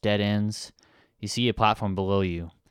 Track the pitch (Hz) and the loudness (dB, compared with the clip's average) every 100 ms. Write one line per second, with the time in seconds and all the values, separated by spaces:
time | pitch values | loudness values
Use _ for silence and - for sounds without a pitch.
0 | 104 104 101 104 107 - - _ _ _ | 0 0 2 0 -2 -6 -14 _ _ _
1 | _ - 104 - 120 - 107 110 104 95 | _ -12 -6 0 0 4 2 2 -2 -2
2 | 95 98 92 85 85 _ _ | 2 2 2 -2 -10 _ _